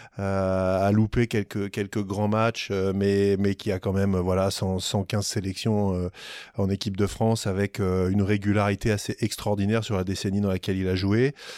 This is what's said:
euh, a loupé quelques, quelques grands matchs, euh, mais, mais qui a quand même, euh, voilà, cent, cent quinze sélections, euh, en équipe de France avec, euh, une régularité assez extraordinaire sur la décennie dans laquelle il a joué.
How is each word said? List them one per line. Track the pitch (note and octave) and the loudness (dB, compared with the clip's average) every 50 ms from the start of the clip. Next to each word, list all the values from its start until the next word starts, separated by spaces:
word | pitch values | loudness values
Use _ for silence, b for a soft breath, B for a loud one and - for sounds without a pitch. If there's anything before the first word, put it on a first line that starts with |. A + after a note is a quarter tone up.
| B B B - | B B B -6
euh, | G2 G2 G2 F#2+ F#2+ F#2+ F#2+ F#2+ F#2 F#2 F#2+ F#2+ G2 | -4 -2 0 0 0 0 0 0 2 2 2 2 4
a | G2+ | 4
loupé | G#2 G#2+ A2 G#2+ - B2 A#2 | 4 4 4 2 2 0 0
quelques, | - - G#2+ G2 - - G#2 G2+ G2+ | 0 0 -2 -2 -4 -4 -6 -6 -4
quelques | - G#2+ G2+ G2 - G#2+ | -4 -6 -6 -4 -4 -4
grands | G2+ F#2+ G2 G2+ G#2 G#2 | -4 -4 -2 -2 0 0
matchs, | G#2+ A2 A2+ A#2 - - - - | 2 2 0 0 -2 -4 -4 -4
euh, | G2 F#2+ F#2 G2 F#2+ | -2 0 0 0 2
mais, | G2 G2 G2+ G2 G2 G2+ G2+ G2 F#2+ | 2 2 4 4 4 4 4 2 2
mais | G2 G2 G2 | 2 0 -2
qui | - - G#2+ | -2 -2 -4
a | F#2+ F#2 | -4 -2
quand | - G2+ F#2+ | -2 0 0
même, | G2 G2 G2 F#2+ | 2 2 2 2
euh, | F2+ | 2
voilà, | F2+ F#2 F#2 F#2+ F#2+ G2 | 2 2 2 2 2 0
cent, | - - G2+ F#2+ F#2 F#2 | 0 -2 -2 -2 -2 -2
cent | - - - G#2 F#2 | -2 -2 -2 -2 -2
quinze | - A2 G#2 G2+ | -2 -2 -4 -2
sélections, | - - G#2+ F#2 F#2+ F#2 - - A2+ G#2+ G#2 G#2 G2 F#2 | -2 -4 -4 -4 -4 -4 -4 -2 0 0 2 0 0 0
euh, | F2+ F2+ F2+ - B B B B B B B B - | -2 -2 -4 -6 B B B B B B B B -2
en | G2 F#2+ | -2 0
équipe | G2 - - G#2 F#2+ F#2+ | 0 -2 -4 -4 -2 0
de | G#2 | -2
France | F#2 - - A2+ A2+ A2+ A2 - | -2 0 0 0 0 0 0 0
avec, | G#2 F#2 G2 G2+ G2+ - - | -2 -2 0 -2 -2 -2 -2
euh, | G2+ F#2 F#2 F#2 F2+ F#2 | 0 2 2 2 2 2
une | G2 G#2 | 2 2
régularité | G2 F#2+ G#2+ G2+ G2+ G2+ G2+ G#2 G2+ G#2 G2 - - A2+ | 2 2 2 2 2 2 2 4 2 2 0 0 0 0
assez | G#2 G2+ - - - - | 0 0 -2 -4 -4 -2
extraordinaire | A#2 G#2 - - - G#2+ G#2 G2+ G2 G2+ A2 A2+ A2 | -2 -4 -2 -2 -2 0 0 2 2 2 2 0 0
sur | - G#2 | 0 0
la | F#2 F#2 | 0 0
décennie | F#2+ F#2+ - - G2+ F#2+ G2+ | -2 -2 -2 -2 0 0 2
dans | G2+ G2 | 2 0
laquelle | F#2 F#2 - - F#2+ | 0 0 -2 -2 -2
il | F#2+ F#2+ F#2 | 0 0 0
a | F#2 | 0
joué. | F#2 G2 G2 G#2 A#2 B2+ C#3+ - B B B B | 0 2 2 2 4 2 2 0 B B B B